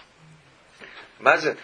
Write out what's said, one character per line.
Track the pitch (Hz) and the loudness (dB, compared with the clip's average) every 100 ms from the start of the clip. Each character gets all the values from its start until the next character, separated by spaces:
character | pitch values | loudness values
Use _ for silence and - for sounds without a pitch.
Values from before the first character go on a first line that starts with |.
| - _ 160 156 - - - - - - - - | -20 _ -20 -20 -20 -20 -20 -20 -20 -20 -20 -2
ま | 113 165 | 2 4
ず、 | 156 110 | 2 -4